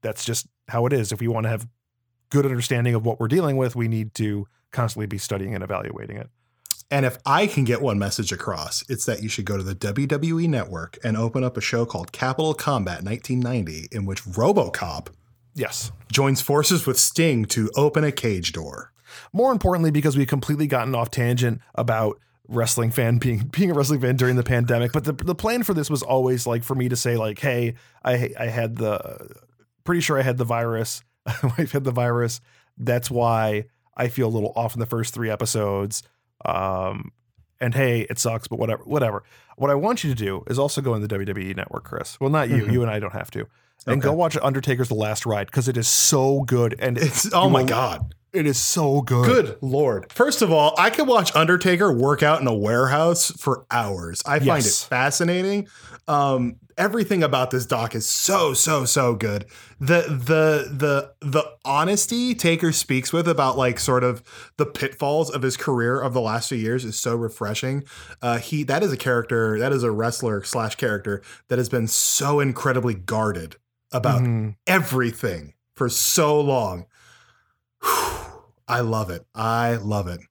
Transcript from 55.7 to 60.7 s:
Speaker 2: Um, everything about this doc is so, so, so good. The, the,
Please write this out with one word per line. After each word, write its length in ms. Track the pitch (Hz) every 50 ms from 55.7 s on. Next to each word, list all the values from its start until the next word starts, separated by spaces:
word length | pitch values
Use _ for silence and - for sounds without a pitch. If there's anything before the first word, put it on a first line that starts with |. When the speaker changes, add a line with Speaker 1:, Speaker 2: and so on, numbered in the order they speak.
| - - - - - - _ -
Speaker 2:
Um, 480 | 151 143 143 139 135 131 123 120 120 - - - _ -
everything 440 | 185 190 185 233 208 - 208 185 160
about 280 | 143 131 131 131 127
this 160 | - 127 120
doc 280 | 107 139 117 117 113 -
is 140 | 113 107 -
so, 460 | - - - - 196 196 175 151 135
so, 320 | 123 - - 160 147 131
so 280 | 120 - 147 135 123 120
good. 300 | 104 110 110 101 101 98 - - - - - - _
The, 220 | 143 135 170 170 165 151
the, 640 | 156 131 120 120 160 156 156 156 156 151 135 -